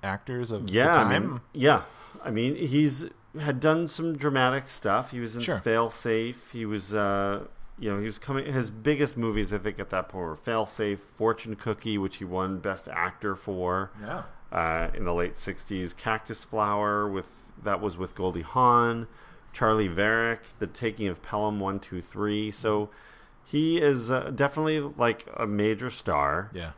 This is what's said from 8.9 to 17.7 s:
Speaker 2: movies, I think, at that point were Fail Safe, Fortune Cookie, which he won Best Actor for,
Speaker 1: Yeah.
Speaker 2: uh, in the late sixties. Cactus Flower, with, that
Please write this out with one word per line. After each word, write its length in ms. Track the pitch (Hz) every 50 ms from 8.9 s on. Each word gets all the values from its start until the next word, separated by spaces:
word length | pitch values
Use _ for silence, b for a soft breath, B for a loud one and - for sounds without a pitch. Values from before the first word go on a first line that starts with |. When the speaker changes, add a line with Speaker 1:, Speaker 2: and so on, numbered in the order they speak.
| 151 139 143 127 131 127
Speaker 2:
movies, 340 | 117 113 107 107 104 87 104
I 40 | 101
think, 200 | 92 107 92 -
at 100 | 98 -
that 180 | - 92 90 -
point 160 | - 95 90
were 100 | 82 80
Fail 300 | - - - 117 113 107
Safe, 340 | 101 - - 110 104 101 95
Fortune 560 | - - - - 110 113 113 - - 113 110
Cookie, 420 | - - 117 107 - - 113 107 101
which 200 | 95 95 - -
he 80 | 98
won 340 | 90 90 92 92 95 98 92
Best 280 | 78 101 95 92 - -
Actor 480 | - 85 87 92 - - - 104 95
for, 560 | 92 - - 98 90 90 90 90 95 95 92 - 107
Speaker 1:
Yeah. 220 | 104 107 - - - - - - - -
Speaker 2:
uh, 380 | - 87 82 80 80 82 82 82 80
in 100 | - -
the 80 | 87 87
late 240 | 85 87 90 - -
sixties. 560 | - - 92 - - - 101 95 92 85 -
Cactus 500 | - - 113 110 110 - - 113 - -
Flower, 640 | - - 110 104 101 104 104 104 104 104 104 104 104
with, 200 | 98 95 90 - - - - - - - -
that 160 | 107